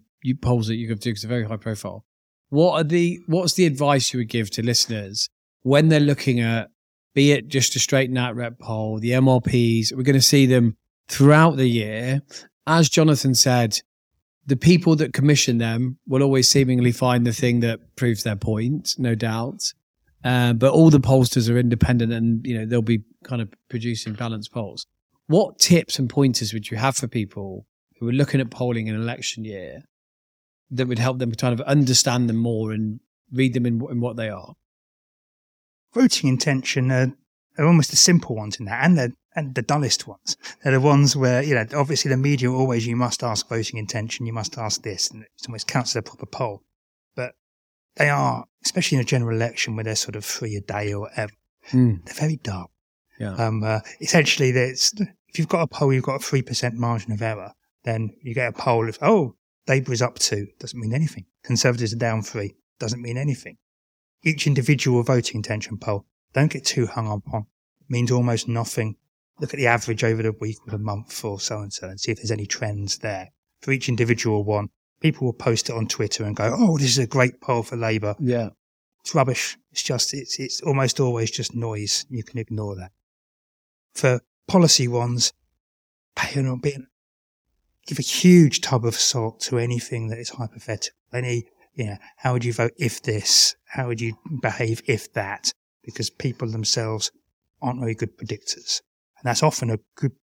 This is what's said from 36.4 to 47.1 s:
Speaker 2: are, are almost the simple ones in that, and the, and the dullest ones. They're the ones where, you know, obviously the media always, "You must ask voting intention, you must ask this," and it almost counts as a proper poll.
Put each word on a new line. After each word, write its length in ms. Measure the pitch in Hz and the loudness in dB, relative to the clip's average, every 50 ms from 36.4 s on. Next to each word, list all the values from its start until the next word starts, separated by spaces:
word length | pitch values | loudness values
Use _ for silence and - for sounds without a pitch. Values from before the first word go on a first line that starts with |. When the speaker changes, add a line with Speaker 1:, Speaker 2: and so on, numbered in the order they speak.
| - 156 135 131 127 - - 139 127 127 | 2 0 0 0 -2 -2 -2 0 0 2
Speaker 2:
are, 240 | 131 127 131 127 - - _ _ _ _ _ _ _ - | 2 2 2 0 -2 -6 _ _ _ _ _ _ _ 0
are 80 | 147 | 4
almost 260 | 160 175 160 147 - | 6 6 6 6 4
the 60 | - - | 4 4
simple 380 | - - 175 170 - - 120 | 6 6 6 4 2 0 -6
ones 240 | 110 107 107 101 - | -6 -6 -8 -10 -10
in 60 | 117 | -8
that, 200 | 98 110 120 139 | -8 -4 2 4
and 120 | 170 180 156 | 4 6 4
the, 160 | 127 120 - _ _ _ _ | 4 0 -4 _ _ _ _
and 200 | 170 156 135 127 | -8 -8 -6 -6
the 60 | 139 | -6
dullest 460 | 117 - 143 151 143 120 - - - - | -2 0 0 0 0 0 -2 -4 -6 -12
ones. 280 | 101 - _ - - - - - - _ - | -16 -16 _ -12 -12 -10 -12 -18 -18 _ -2
They're 100 | 143 131 | 2 2
the 80 | 131 | 4
ones 340 | 131 147 143 139 143 135 131 | 4 6 6 6 6 4 4
where, 280 | 143 131 123 123 123 139 | 2 2 2 2 2 0
you 100 | 151 143 | 0 0
know, 120 | 120 110 113 - | 0 0 -2 -2
obviously 340 | 147 143 139 160 - - 143 | -2 -2 -2 -2 -2 0 0
the 80 | 131 131 | 0 0
media 340 | 131 143 143 127 123 123 | 2 0 0 2 0 0
always, 360 | 127 131 131 131 123 120 113 120 | 0 0 0 0 0 -2 -2 -2
"You 80 | 117 | -2
must 280 | 120 123 120 120 - - | -2 -2 -2 -2 -4 -6
ask 240 | 120 110 101 - - | -6 -4 -6 -6 -6
voting 300 | 120 113 110 - - 113 | -6 -6 -6 -6 -8 -10
intention, 480 | 104 95 - 113 107 113 - - 117 | -10 -6 -6 -6 -6 -6 -8 -8 -8
you 80 | 113 113 | -8 -8
must 240 | 117 104 - - - | -8 -8 -8 -10 -8
ask 240 | 113 107 101 - | -8 -6 -8 -8
this," 280 | - 113 98 - - - | -8 -10 -6 -6 -6 -6
and 120 | - 107 107 | -6 -10 -20
it 60 | _ _ _ - - | _ _ _ -16 -14
almost 200 | 117 107 - - | -12 -10 -10 -4
counts 240 | - 135 120 - | -2 -2 -2 -2
as 60 | - 117 | -4 -6
a 40 | |
proper 240 | 107 - - - - | -6 -8 -14 -18 -18
poll. 380 | - - - 131 113 101 98 _ _ _ _ _ _ _ _ _ _ | -16 -8 -8 -6 -6 -8 -10 _ _ _ _ _ _ _ _ _ _